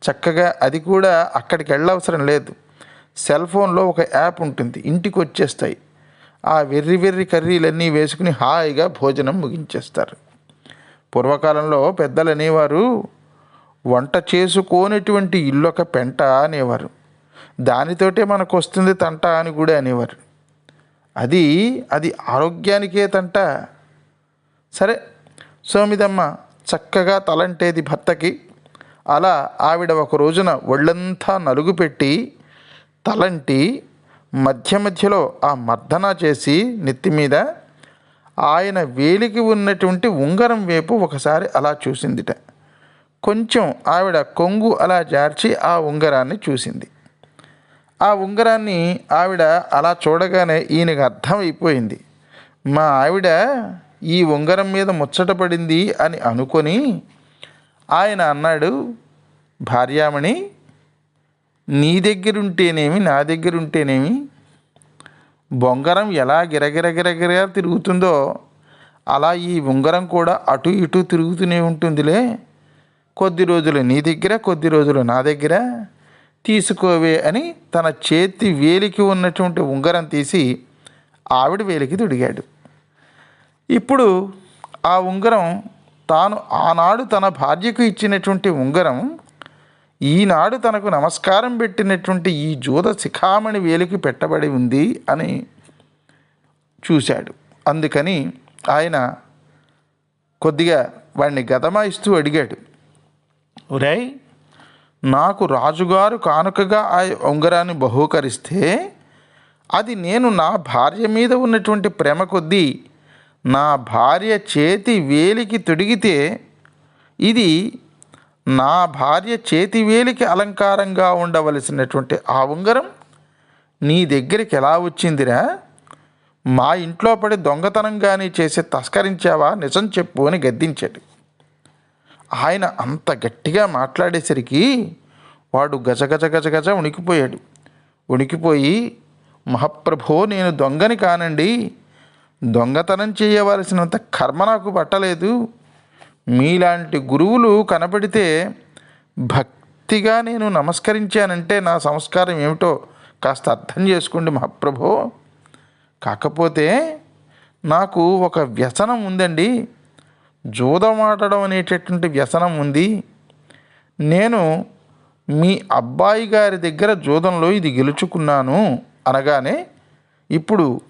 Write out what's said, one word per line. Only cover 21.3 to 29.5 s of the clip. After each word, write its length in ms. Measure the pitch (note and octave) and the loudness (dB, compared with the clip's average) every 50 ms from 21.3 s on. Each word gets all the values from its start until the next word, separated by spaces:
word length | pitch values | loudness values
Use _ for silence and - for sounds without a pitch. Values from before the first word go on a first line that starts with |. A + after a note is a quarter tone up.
| E3 F#3 D#3+ C#3+ D3+ F3+ A3 B3 C4 B3 - - | 2 4 4 4 4 2 2 0 -2 -4 -6 -4
అది 220 | C3+ D3+ D#3 D#3 - - - - | -4 -2 -2 -4 -8 -8 -6 -4
ఆరోగ్యానికే 760 | A#2+ C3+ D#3 E3+ E3+ E3+ D#3+ G3 G3+ G3+ G3+ F#3 F3 G3+ G3+ | -2 0 0 -2 -4 -4 -2 0 0 0 -2 -2 -2 -2 0
తంట. 560 | F#3+ G3 F#3+ F#3 F3 - G3+ F#3+ D#3 C3+ - - - _ _ _ _ _ _ _ _ _ _ _ _ _ _ _ _ _ _ _ _ - | 0 0 -2 -2 0 0 0 0 0 -2 -6 -8 -14 _ _ _ _ _ _ _ _ _ _ _ _ _ _ _ _ _ _ _ _ -4
సరే, 280 | - F#3+ G#3 A3+ - - - - _ _ _ _ - - _ _ _ - | -2 0 0 0 -4 -6 -18 -20 _ _ _ _ -20 -20 _ _ _ -8
సోమిదమ్మ 680 | - - G3+ G#3 G#3 G#3 G3 G3+ G3 F#3+ F#3+ E3 D3 E3 - - - _ _ - - - | -2 2 2 2 2 2 0 0 0 0 0 -2 -2 -4 -10 -18 -20 _ _ -8 -6 -6
చక్కగా 420 | D#3 - - - G3 F3 E3 F3+ | -6 -4 -2 0 0 2 2 2
తలంటేది 640 | G3 F#3+ F3+ D#3 D#3+ F3+ F3+ F3 D#3 F3 F3 D#3+ E3 | 0 0 -2 0 0 0 -2 -2 -2 -2 -2 0 -2
భర్తకి. 580 | D3+ D3 - - - F#3 E3+ D3 D#3+ F3 - - - - - _ _ _ _ - - - - _ - - | -4 -4 -6 -4 -2 -2 -2 0 -2 -4 -4 -6 -14 -20 -20 _ _ _ _ -20 -20 -20 -20 _ -4 0
అలా 400 | C#3+ D3+ F3+ F#3+ E3+ C#3 C#3 - | 0 2 4 2 2 2 -2 -4